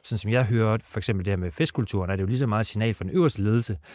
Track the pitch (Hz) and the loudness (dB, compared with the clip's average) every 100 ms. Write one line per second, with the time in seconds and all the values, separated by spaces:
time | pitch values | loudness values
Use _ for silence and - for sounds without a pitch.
0 | - 110 104 120 117 117 110 113 - - | -6 -4 0 2 4 4 4 2 -2 -6
1 | 95 98 90 95 90 - 160 - 110 101 | -2 -2 0 -2 -2 -2 -2 -2 -2 -2
2 | 90 95 95 127 135 107 110 104 113 104 | -2 -2 0 0 0 0 0 0 0 -2
3 | 92 185 165 - 101 113 117 92 - | -2 2 2 2 2 2 0 -6 -10